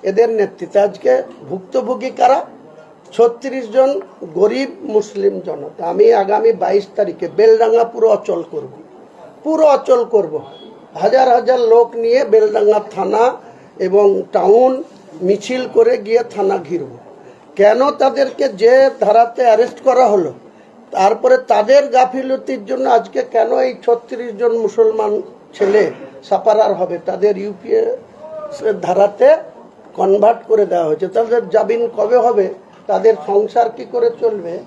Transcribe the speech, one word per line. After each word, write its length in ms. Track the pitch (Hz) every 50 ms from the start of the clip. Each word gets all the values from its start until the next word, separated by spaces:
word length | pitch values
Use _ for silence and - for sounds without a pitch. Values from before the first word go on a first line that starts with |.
| - 190
এদের 200 | 196 214 233 233 226 220
নেতৃত্বে। 400 | 202 190 - - 180 165 - 202 202 202
আজকে 240 | - - - 254 254 262 - - - - - -
ভুক্তভোগী 600 | 180 190 - - - 262 226 214 254 214 233 262 - -
কারা? 220 | 247 247 269 330 - - - - - - - - - - - _ _ - -
ছত্রিশ 480 | - 233 233 233 - - 269 247 269 240 214 208
জন 140 | 262 262 269 285 392 - - - - - 175 151 175
গরিব 320 | 202 214 233 262 269 254 - - - - 214
মুসলিম 400 | 214 202 - - 202 196 202 196 185 175 180
জনতা। 340 | - - - - - - 170 170
আমি 140 | 175 190 214 226 233 208
আগামী 280 | 196 190 208 214 220 226 220 175
বাইশ 240 | 180 180 196 202 196 - - -
তারিখে 280 | 202 170 160 - 185 165 - -
বেলডাঙ্গা 460 | 214 220 220 220 233 220 226 233 233 226
পুরো 160 | - - 214 226 208
অচল 240 | 202 - - 185 175 165 -
করব, 200 | 165 151 139 127 - - - - - - - - - - - - - - -
পুরো 200 | 294 320 311 311 302 277
অচল 240 | 262 269 - 254 247 233 - 226
করব। 200 | 208 190 156 151 143 - - - - - - - - - - - -
হাজার 260 | 185 214 254 262 262 254 233
হাজার 240 | 220 214 240 254 247 240 220
লোক 160 | 226 240 233 233 - 233
নিয়ে 180 | 226 233 240 262 254 -
বেলডাঙ্গা 480 | 208 220 214 214 208 214 208 208 214 208 208 - -
থানা 300 | - 196 196 208 214 233 254 - - - - - - - - _ - 185
এবং 200 | 185 185 202 208 202 190 190 185 - -
টাউন 360 | 202 - 196 208 233 254 262 262 262 330 - - - - - - - 185
মিছিল 360 | 185 202 196 - - 254 254 254 226 -
করে 180 | - 226 - - 220 202
গিয়ে 160 | 208 226 233 233 - -
থানা 220 | 202 196 190 - 185 175 139
ঘিরব। 240 | 180 156 139 123 120 113 - - - - - - - _ - - - -
কেন 200 | 196 208 220 247 269 285 285 -
তাদেরকে 420 | - 269 226 254 277 254 - - 277 262 208 180
যে 120 | 214 233 254 269 269 262 233 - 214
ধারাতে 380 | 196 208 226 233 233 233 - 254 240
অ্যারেস্ট 300 | 214 214 240 - - - - 262
করা 160 | 247 247 254 214
হলো, 180 | 208 196 170 143 123 - - - _ - - _ _ - - - -
তারপরে 400 | - 190 202 226 226 - 254 254 254 - -
তাদের 300 | 233 202 214 214 269 285 277 262 233
গাফিলতির 680 | 254 254 254 254 262 262 262 269 - - - 269 226 202 196
জন্য 160 | 262 254 262 262 240 226
আজকে 220 | - - - 269 233 - -
কেন 160 | 226 - 233 262 - -
এই 60 | - - - -
ছত্রিশ 460 | - 240 233 - - 254 226 247 240 214 196
জন 120 | 240 233 233 233 220
মুসলমান 480 | 202 - 233 220 220 220 220 214 208 208 202 - - - - - _ -
ছেলে 260 | - 202 196 202 214 185 160 - - - - - - - -
সাপারার 440 | 202 190 - 233 214 214 214 214 196 170
হবে, 160 | 185 - 175 165 - 185
তাদের 260 | 190 180 190 208 202 190 196
ইউপিএস 1120 | 208 196 185 - - 220 226 226 - 508 508 - - - - 311 311 320 - - - - - - 220
এর 80 | 202 185 -
ধারাতে 420 | 175 180 196 202 202 202 - 247 277 311 320 - - - - - - _ - - - - -
কনভার্ট 420 | 190 196 196 208 202 220 233 233 - -
করে 140 | - 214 202 190
দেওয়া 160 | 185 175 165 156
হয়েছে, 180 | 151 151 190 180 -
তাদের 260 | - 226 220 233 240 208 180 196
জামিন 280 | 220 214 202 233 233 233 226 - 208
কবে 200 | 208 208 247 247 220
হবে, 200 | 247 226 208 190 185 - - - - - - - -
তাদের 240 | 202 185 190 226 220 - - -
সংসার 400 | 196 202 214 - - 233 233 226 -
কি 80 | - 247 - -
করে 140 | 240 233 233 226 -
চলবে? 320 | 240 226 214 202 170 170 170 208 240